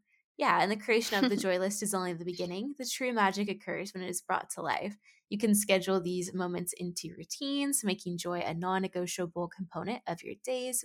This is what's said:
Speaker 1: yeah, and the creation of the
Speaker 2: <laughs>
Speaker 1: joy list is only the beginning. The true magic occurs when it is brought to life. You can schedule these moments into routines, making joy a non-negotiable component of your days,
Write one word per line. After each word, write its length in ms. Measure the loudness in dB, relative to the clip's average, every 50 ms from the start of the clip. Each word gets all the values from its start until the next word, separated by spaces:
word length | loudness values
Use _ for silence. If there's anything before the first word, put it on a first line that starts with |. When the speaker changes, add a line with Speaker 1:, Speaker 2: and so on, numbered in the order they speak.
| _ _ _ _ _ _ _
Speaker 1:
yeah, 240 | 0 2 4 4 4
and 100 | 4 4
the 40 | 2
creation 420 | 0 2 4 4 4 4 4 2 4
of 100 | 4 4
the 80 | 4
Speaker 2:
<laughs> 0 |
Speaker 1:
joy 220 | 2 4 2 2 2
list 240 | 2 0 0 -2
is 120 | -2 0 0
only 200 | 0 0 0 -2
the 100 | -2 -4
beginning. 500 | -6 -4 -4 -4 -4 -2 -4 -4 -6 -6 -6
The 80 | -6
true 260 | -6 -4 -2 -2 0
magic 360 | 4 4 4 4 4 2 0 -2
occurs 440 | -2 -4 -4 -4 -4 -4 -4 -6
when 100 | -6 -6
it 60 | -6 -4
is 140 | -4 -4
brought 280 | -2 -2 -2 -2 -2 -4
to 120 | -8 -6
life. 340 | -2 -2 -2 -2 -2 -6 -8 -10 _ -20 _ _ _ _
You 100 | -2 2
can 160 | 6 6 6
schedule 460 | 6 6 4 4 4 4 4 2 2
these 340 | 2 2 0 -2 -2 -2 -2
moments 380 | -2 -2 0 -2 -2 -4 -4 -4
into 380 | -4 -6 -6 -6 -6 -8 -8 -10
routines, 680 | -10 -12 -12 -8 -6 -4 -2 0 0 0 0 0 0 2
making 340 | 0 0 0 -2 -6 -6 -4
joy 220 | -2 -2 -2 -2
a 140 | -2 -2 -2
non-negotiable 960 | -2 0 2 2 2 2 0 0 -2 -2 -2 -2 -2 -4 -4 -2 -4 -4 -4
component 540 | -6 -8 -10 -6 -6 -6 -4 -4 -4 -4 -4
of 160 | -6 -6 -6
your 120 | -6 -10 -12 -10
days, 420 | -6 -4 -2 -2 -2 -2 -2 -2 -4